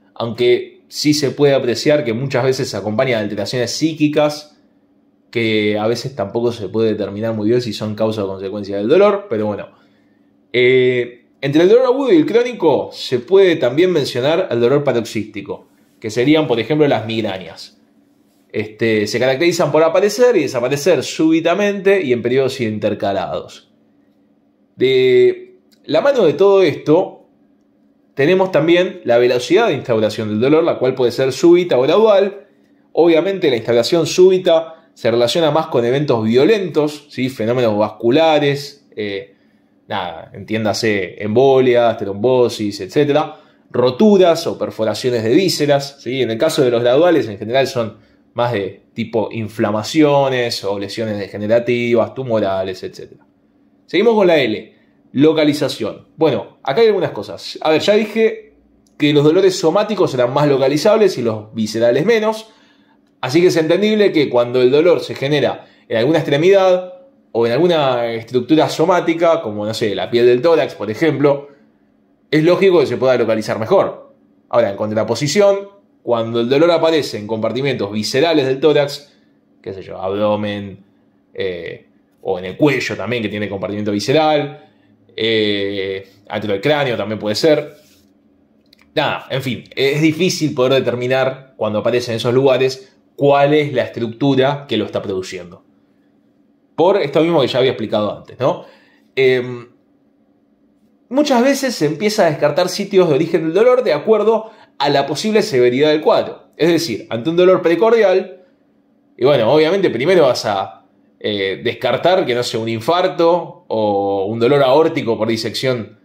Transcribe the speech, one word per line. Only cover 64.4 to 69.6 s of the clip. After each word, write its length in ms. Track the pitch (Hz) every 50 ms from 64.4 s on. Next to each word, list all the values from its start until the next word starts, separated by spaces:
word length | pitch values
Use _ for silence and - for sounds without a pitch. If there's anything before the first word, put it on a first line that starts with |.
| 120 123 123 127
el 100 | 127 127
dolor 300 | 139 147 160 175 160 123
se 140 | - - 117
genera 520 | - 135 139 151 143 123 - - - - - _ _ _ -
en 100 | 113 110
alguna 200 | 117 143 165 156
extremidad 760 | - 156 143 143 165 185 196 196 190 185 180 185 - - - - - - _ _ _ _
o 140 | - 113 117
en 60 | 117
alguna 540 | 117 139 175 180 170 156 143 131 123 120 120
estructura 640 | 117 113 113 113 - 127 127 120 - 160 156 - 160
somática, 720 | - - 156 180 185 175 160 170 165 165 175 165 160 160
como, 240 | - 110 104 104